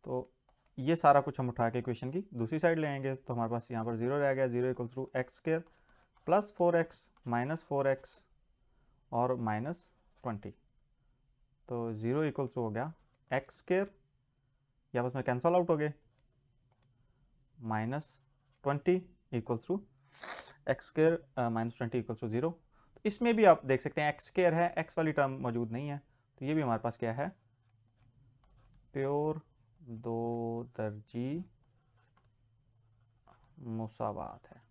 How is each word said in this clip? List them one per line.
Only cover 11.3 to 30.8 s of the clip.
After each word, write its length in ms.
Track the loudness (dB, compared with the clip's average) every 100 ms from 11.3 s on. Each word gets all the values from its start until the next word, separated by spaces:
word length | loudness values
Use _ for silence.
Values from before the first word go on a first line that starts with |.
| _ _ _ -8
तो 240 | -6 -4
ज़ीरो 300 | -2 0 0
equals 260 | 0 -2 -4
to 60 | -2
हो 140 | -4
गया 220 | -2 -6 -8 _ _ _
एक्स 280 | -4 -4 -20
स्क्वायर, 360 | -2 0 0 -8 _ _ _ _ _ _ _ _ _
ये 60 | -2
आपस 140 | -2
में 100 | -2
कैंसिल 300 | -2 0 4
आउट 160 | 2 2
हो 60 | 0
गए, 160 | 0 -4 _ _ _ _ _ _ _ _ _ _ _ _ _ _ _ -12
माइनस 580 | -4 -2 -2 -6 -8 -20 _ _ _ _
ट्वेंटी 360 | -2 0 2 2 0 -20 _
equals 360 | -6 -2 -4 -2
to 100 | -6 -6 _ _ -18 -14 -14 -16 -12 -4
एक्स 160 | -4 -4
स्क्वायर, 260 | 2 4 4 -4 -2
अ, 100 | -2
माइनस 280 | 0 -4 -4
ट्वेंटी 240 | -4 -4
equals 200 | -4 -6
to 60 | -2
ज़ीरो। 220 | 0 -2 -4 _ _ _
तो 60 | -6
इसमें 300 | -6 0 0 8
भी 80 |
आप 200 | 10 10 6
देख 140 | 2
सकते 200 | 2 -2
हैं 80 | -2
एक्स 180 | -2 -6
स्क्वायर 280 | 2 4
है, 180 | 4 2 0
एक्स 200 | -4 0
वाली 140 | 0
टर्म 260 | 2 0 0
मौजूद 320 | -2 -2 -2
नहीं 160 | -4 -6
है, 100 | -8 -10 _ _ _
तो 60 |
ये 100 | -2
भी 80 | 0
हमारे 180 | 0 0
पास 140 | -2 -4
क्या 160 | -4
है, 160 | -2 -6 -8 _ _ _ _ _ _ -20 _ -20 _ _ _ -20 -20 _
प्योर 480 | -4 -2 0 -2 -4 -8 _ _ _
दो 840 | -16 -10 -4 -4 -2 -4 -4 -6 -8
दर्जी 680 | -6